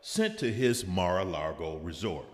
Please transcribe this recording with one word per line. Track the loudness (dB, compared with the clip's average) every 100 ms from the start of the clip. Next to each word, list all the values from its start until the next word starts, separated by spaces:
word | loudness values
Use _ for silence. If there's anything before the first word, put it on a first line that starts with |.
sent | -6 0 0 2
to | -2
his | 2 4 2 0
Mar-a-Lago | 2 4 2 2 -2 -4 -4 -4 -6
resort. | -8 -4 -4 -4 -8